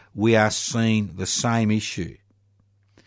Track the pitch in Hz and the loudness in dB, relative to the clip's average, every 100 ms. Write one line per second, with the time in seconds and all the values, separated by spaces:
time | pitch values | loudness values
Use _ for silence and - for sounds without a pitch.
0 | _ - 110 110 107 - - 113 113 110 | _ -2 4 4 4 0 -4 -2 2 2
1 | 101 85 92 - 117 117 110 107 107 - | -2 -6 -6 -2 0 0 2 0 -2 -8
2 | 85 - _ _ _ _ _ _ _ _ | -10 -12 _ _ _ _ _ _ _ _